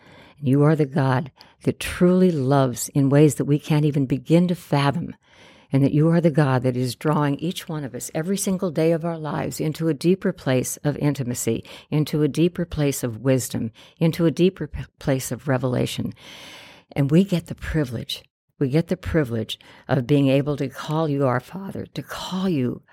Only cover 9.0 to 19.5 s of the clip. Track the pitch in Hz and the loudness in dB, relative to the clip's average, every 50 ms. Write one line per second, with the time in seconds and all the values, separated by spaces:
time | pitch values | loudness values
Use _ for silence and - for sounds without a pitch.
9 | 165 170 165 160 156 147 147 151 156 156 - - 151 156 143 - 160 165 147 - | -2 -6 -8 -8 -8 -6 -6 -6 -6 -6 -6 -4 -4 -4 -4 -2 -2 -2 -2 0
10 | - 170 190 - - 190 175 - - 139 131 127 123 - - - - 147 - - | 2 0 2 2 0 -4 -6 -4 -2 0 0 0 0 -4 -6 -6 -4 -4 -2 0
11 | 143 147 139 143 135 120 120 - - 113 113 - - - - - - _ 139 156 | -2 -2 -2 -2 -4 -6 -6 -4 -4 -4 -4 -4 -6 -12 -20 -20 -8 _ -2 -2
12 | 143 - - 147 151 139 123 151 165 175 175 - - - - 156 147 143 135 - | -2 -2 0 0 0 0 0 0 0 0 0 -4 -8 -6 -4 -2 -2 -2 -2 -2
13 | - 120 110 113 123 135 131 127 127 - - 120 120 113 - - - - _ - | -6 -6 -6 -2 0 0 0 0 0 -4 -6 -6 -6 -8 -10 -14 -20 -20 _ 0
14 | 165 160 147 - 170 160 - - 175 190 185 - 156 - - 139 131 - _ - | 0 0 2 2 0 0 2 2 2 0 0 -2 -8 -10 -10 -10 -12 -12 _ -6
15 | - 147 135 131 - - 127 113 - 143 131 127 131 127 123 127 123 - - - | -4 -2 -2 -2 -4 -6 -10 -6 -4 -2 -2 -2 0 -2 0 0 -2 -2 -4 -6
16 | - - - - - - - - - - - - - - - - _ _ - - | -6 -8 -8 -12 -18 -20 -20 -20 -20 -20 -20 -20 -20 -20 -20 -20 _ _ -2 -2
17 | 139 135 156 180 196 196 175 165 - - - - - - - 156 143 127 117 104 | 0 4 4 4 4 2 0 -4 -4 -6 -12 -10 -8 -4 -2 -2 -2 -4 -6 -8
18 | - - - - - _ _ _ _ _ _ - - 123 139 165 170 - 185 - | -8 -8 -10 -12 -12 _ _ _ _ _ _ -4 -2 0 0 0 0 0 -4 -6
19 | - - - 160 139 117 117 110 107 - | -4 -2 0 0 0 0 -2 -4 -6 -6